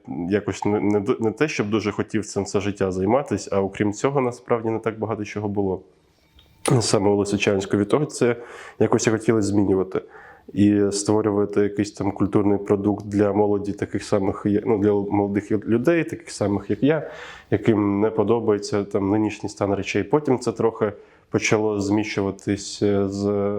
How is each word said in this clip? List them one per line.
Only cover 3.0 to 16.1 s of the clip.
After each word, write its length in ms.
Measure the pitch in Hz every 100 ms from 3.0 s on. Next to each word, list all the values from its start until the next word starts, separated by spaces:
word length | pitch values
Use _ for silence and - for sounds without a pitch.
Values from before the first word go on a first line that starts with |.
| 95 127 143 101 -
а 80 | 98
окрім 320 | 98 95 104
цього, 280 | 101 135 143
насправді, 500 | 123 117 - 120 113
не 80 | 110
так 200 | 117 110
багато 260 | 107 107
чого 240 | 107 - 107
було. 340 | 101 98 90 - _ _ _ _ _ _ _ - 127
Саме 300 | 107 110 104
у 60 | 101
Лисичанську. 600 | 98 101 - 98 95 104
Від 120 | 101
того 160 | 135
це 320 | 151 - 123 117 - - - -
якось 280 | 107 117 -
і 40 |
хотілося 380 | 110 - 113 98
змінювати. 540 | 101 98 95 92 - - - - - -
І 280 | - 104 104 101
створювати 680 | - - 107 104 101 101 101
якийсь 320 | 101 101 101
там 200 | - 101
культурний 460 | - 98 107 101 101
продукт 480 | - 104 101 101 104
для 260 | 101 104
молоді, 400 | 98 104 104 101
таких 320 | 95 98 98
самих, 380 | - 104 98 -
я-, 180 | 104 101 113
ну, 120 | 107
для 140 | 104
молодих 600 | 101 101 104 101 101 -
лю-, 120 | 107 -
людей, 360 | 117 127 170
таких 260 | 160